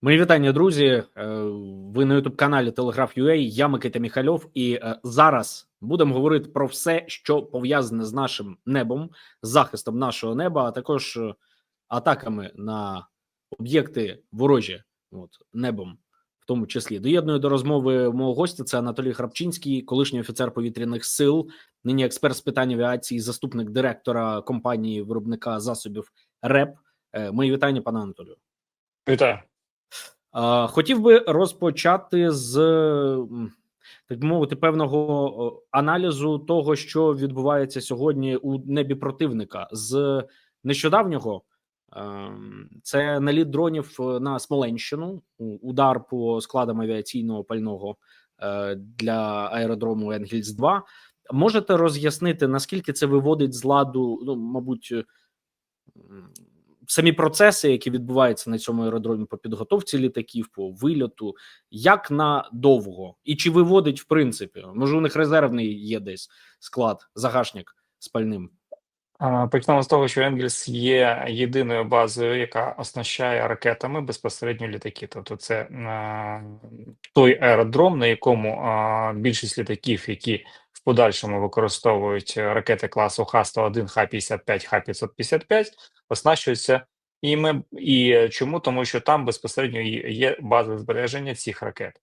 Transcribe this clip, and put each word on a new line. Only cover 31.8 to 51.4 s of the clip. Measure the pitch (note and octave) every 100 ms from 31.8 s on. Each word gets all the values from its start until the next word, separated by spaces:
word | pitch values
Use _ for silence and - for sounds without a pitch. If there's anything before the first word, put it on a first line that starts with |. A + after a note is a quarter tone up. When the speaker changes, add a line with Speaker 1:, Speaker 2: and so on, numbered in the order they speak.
| E3+ F#3 F#3 F3 E3+
Speaker 1:
з, | D3 B2 C3
м, | D#3+ D#3+ D#3 D3 C#3 C3 A#2 A#2+ A2+ _ _ _ _ - _
так | A#2+
би | D3
мовити, | E3+ C#3+ D3
певного, | E3 D#3+ D3 D3 D3+ C#3+ C#3 A2
о, | A#2+ - _
аналізу | C3+ D3 F3 F3+ C#3+ D3 D3+
того, | D3+ E3+ D3 D3
що | - D#3+ D#3
відбувається | C#3+ C#3 C3 C3+ D3 C3+ C#3
сьогодні | - A#2+ C#3+ C#3 C3+ B2+
у | C#3+ C3+ C3+
небі | C#3+ C#3
противника. | C#3 C#3 C3+ D#3 A2+ G#2 F#2+ F#2
З | A2 A2 C3 C#3+ C3+ C3 _ _ _
нещодавнього, | B2+ C#3 D#3+ F#3+ G3+ D3 A2 G2 _ _ _ _ _ -
ем, | G#2 G2+ G2 G2+ G#2 G2+ G#2 -
це | - C#3 D3 C#3+
наліт | C#3+ D3 D#3+
дронів, | C#3+ E3+ D#3 D3 -
е, |
на | B2+ B2+ C3+ C3
Смоленщину, | - C#3+ B2 A#2 - D3 E3+ F#3+ _ _
у-, | A2+ G#2+
удар | B2+ B2+ C3+ B2 A2
по | B2+ A#2 A2+
складам | A2 C3 A#2+ A2+
авіаційного | A2 A2 G#2+ B2+ A2+ G#2+
пального, | G2 A2+ A2 G2 G2+ G#2 _ _ _ _
е, | G#2 G2+ G2+
для | G2 G2+ A#2 A2 A2+ G#2+ G#2 G#2
аеродрому | A#2 A2+ A2+ A2+ A2 G#2
Енгельс | G#2+ G2+ A2+ G#2
два. | G#2 C#3 G3 - - _ _ _
Можете | C3